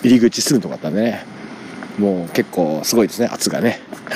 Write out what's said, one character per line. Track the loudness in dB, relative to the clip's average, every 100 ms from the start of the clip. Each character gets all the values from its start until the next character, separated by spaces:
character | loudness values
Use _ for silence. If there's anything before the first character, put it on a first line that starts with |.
入 | 4 6
り |
口 | 6 2
す | 0
ぐ | 0
の |
と | 0
こ |
だ | -6
っ |
た | -4
ん |
で | 0
ね、 | 0 -2 -10 -16 -16 -16 -16 -14 -10 0
も | 0 0 0
う |
結 | -2 -2
構 | 0 0 0
す | 0 2
ご |
い | 2
で |
す | 0
ね、 | -4
圧 | -2 -4
が | 0
ね。 | 0 -2 -10 -16 -8